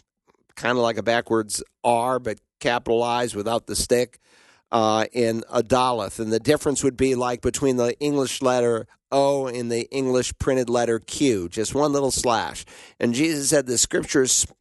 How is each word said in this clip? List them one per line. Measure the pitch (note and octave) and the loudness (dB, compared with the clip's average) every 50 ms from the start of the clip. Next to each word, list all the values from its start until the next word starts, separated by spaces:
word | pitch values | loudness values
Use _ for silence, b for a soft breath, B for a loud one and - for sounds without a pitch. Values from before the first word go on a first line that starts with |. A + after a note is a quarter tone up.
| _ _ _ _ _ _ _ _ _ _ - | _ _ _ _ _ _ _ _ _ _ -10
kinda | - - A#2 B2 B2 | -4 -2 0 0 2
like | A#2 A#2 A2+ | 2 0 0
a | G#2+ | -2
backwards | G2+ A2+ A#2 A#2 A#2 - A2+ A2+ A2 G#2 - - - - _ _ - | 0 0 0 0 0 0 0 0 0 -2 -6 -8 -10 -12 _ _ 0
R, | A#2+ A#2+ A2+ A#2+ B2+ C3 B2 | 2 2 2 2 0 -2 -2
but | B2 A2+ G#2 - _ _ _ - | -2 -6 -8 -8 _ _ _ -4
capitalized | - C3+ A#2+ B2 - A#2 A#2 A2+ A#2+ A#2+ A#2+ A#2+ B2 A#2 G#2+ | -2 0 0 0 0 0 0 2 2 0 0 0 -2 -2 -4
without | G2+ G2+ A2 A#2 A2+ - | -4 -4 -2 -2 -2 -2
the | - G#2 | -4 -4
stick, | - - - B2 A#2+ B2 - - - b b b b b b b b b b | -4 0 0 2 0 0 -2 -6 -18 b b b b b b b b b b
uh, | - A#2 A2 A2 G#2+ A2 A2 - | 0 2 2 2 2 2 0 -2
in | - B2 A#2 A2+ A2+ A#2 - - | 0 0 0 0 0 -2 -4 -2
Adeleth. | - B2 A2+ G#2 C3 B2+ B2+ B2+ B2 A2+ G2 F#2+ - - | -2 -2 0 2 2 2 2 2 0 -2 -4 -6 -6 -6
And | A2+ G#2+ | -4 -2
the | A2+ A2 | -2 0
difference | A2 C#3 D3+ D3 - D3+ C3+ - | 2 2 2 2 0 -2 -2 0
would | - C3+ B2+ | 0 0 0
be | - C3 C3+ C3 | 0 0 0 0
like | A#2+ B2 B2 B2 A#2 | 0 -2 -2 -4 -4
between | - B2+ A2 - C#3+ C3+ B2+ | -4 -4 -2 0 0 0 2
the | B2 A#2+ A#2+ A#2 - | 2 0 0 0 -2
English | D3 D3 C#3+ C#3 C3+ B2+ - - | -2 -2 0 0 -2 -2 -2 -2
letter | C3+ B2+ B2+ B2 A#2+ A#2+ A#2 A2 - - b b _ - | 0 2 2 2 2 2 0 -2 -4 -8 b b _ -2
O | C3+ C#3 C#3 C#3 C#3+ C#3 C3+ | 2 2 4 4 2 0 -2
and | B2+ A#2 B2 A#2+ A#2 | -4 -6 -6 -4 -2
the | A#2 A#2 A#2 - | -2 -4 -4 -4
English | - C3+ C3+ B2+ B2+ B2+ A#2+ - - - | -4 -2 0 2 2 2 0 -2 -4 -4
printed | - C#3+ C3 C3 B2 A#2 | -2 0 2 2 2 2
letter | A#2 B2 A#2 A#2 A#2 A2 | 2 2 2 2 0 -2
Q, | - - - - D3 C3+ A2+ F#2+ F2 F2 | -4 -6 -4 0 2 2 2 0 -2 -4
just | - A2 G#2+ - A#2 | -4 -4 -4 -2 0
one | C3+ D3 D3+ | 0 0 0
little | C#3 C#3+ C#3 C3 | 0 0 0 -2
slash. | - - - B2 A#2 G#2+ F2+ C#2+ A#1+ - - B B B B B B B | -2 0 0 0 0 0 -2 -4 -8 -12 -16 B B B B B B B
And | - A#2+ A#2 | 0 0 0
Jesus | - D#3+ E3 D#3+ D3 C#3 C#3 | 0 0 0 -2 -2 0 2
said | D#3 C#3+ C3+ | 2 2 2
the | B2 A#2+ A2+ | 0 0 0
scripture | - - - E3 D#3 - - D3 | 0 0 0 -2 -2 0 2 2
is | C3 A#2+ - - - - - _ | 2 2 2 0 0 -4 -8 _